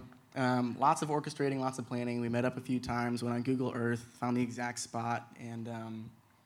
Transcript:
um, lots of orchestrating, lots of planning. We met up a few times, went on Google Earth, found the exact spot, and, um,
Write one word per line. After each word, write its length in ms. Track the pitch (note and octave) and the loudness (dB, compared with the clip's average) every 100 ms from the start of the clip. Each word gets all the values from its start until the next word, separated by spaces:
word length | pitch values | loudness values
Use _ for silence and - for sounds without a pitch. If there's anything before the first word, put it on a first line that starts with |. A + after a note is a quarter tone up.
| - - - C3+ | -6 -18 -10 0
um, 400 | B2+ B2 B2 A#2+ | 4 4 2 4
lots 220 | C#3 E3 | 4 4
of 80 | D3+ | 2
orchestrating, 500 | D3 D3 C#3+ C#3 C3+ | 0 -2 0 0 2
lots 200 | C3 B2+ | 0 -2
of 80 | A#2+ | -4
planning. 340 | B2 A#2+ A#2+ | -2 0 0
We 80 | A#2 | 2
met 160 | A#2+ B2+ | 2 2
up 100 | B2 | 0
a 60 | |
few 180 | A#2+ B2+ | -2 -2
times, 440 | B2 A#2+ A#2+ A#2+ | 0 0 0 0
went 100 | A#2+ A#2+ | 0 0
on 60 | |
Google 300 | A#2+ C3 B2+ | 0 2 0
Earth, 320 | A#2 A#2+ A#2 - - | 0 0 0 -4 -4
found 180 | B2 B2 | 0 2
the 60 | |
exact 340 | A#2+ A2+ A#2+ A#2+ | 0 0 -4 -4
spot, 500 | - A#2 A#2 A#2 - - | -6 -4 -2 -2 -4 -12
and, 280 | A#2+ A#2 A#2 | -10 -8 -6
um, 440 | A2+ A2+ A2 A2+ - _ _ | -6 -6 -8 -10 -16 _ _